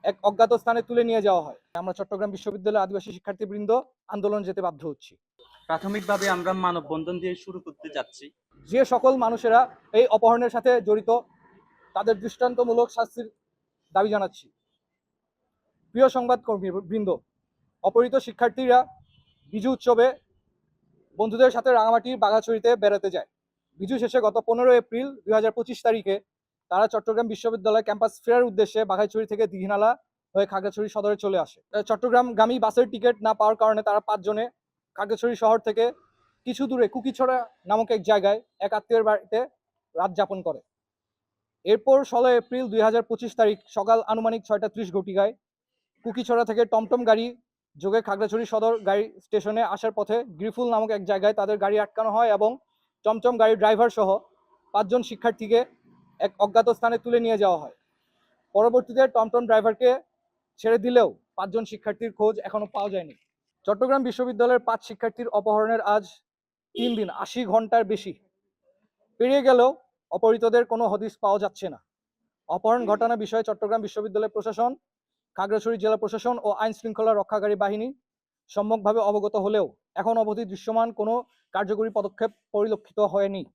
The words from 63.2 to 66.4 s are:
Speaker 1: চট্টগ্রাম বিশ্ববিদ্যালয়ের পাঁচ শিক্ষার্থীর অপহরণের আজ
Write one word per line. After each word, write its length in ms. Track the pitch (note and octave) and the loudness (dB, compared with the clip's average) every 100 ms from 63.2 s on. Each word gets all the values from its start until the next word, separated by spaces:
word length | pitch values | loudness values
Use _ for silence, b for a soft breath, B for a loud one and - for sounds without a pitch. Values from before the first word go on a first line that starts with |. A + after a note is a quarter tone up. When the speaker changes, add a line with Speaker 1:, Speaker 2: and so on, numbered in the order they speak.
| _ _ _ _ - | _ _ _ _ -4
Speaker 1:
চট্টগ্রাম 360 | G3+ B3+ C4+ | -2 0 0
বিশ্ববিদ্যালয়ের 600 | B3 - B3+ G#3+ A#3+ B3 B3 | 0 -4 -6 0 2 2 0
পাঁচ 120 | A3+ - | -6 -8
শিক্ষার্থীর 400 | A3 A#3 A3+ A#3 | -8 -8 -6 -4
অপহরণের 540 | G#3 G3+ G#3+ A3 A3+ G#3 | -2 0 0 2 0 0
আজ 100 | G#3+ F#3 _ _ _ | 0 -2 _ _ _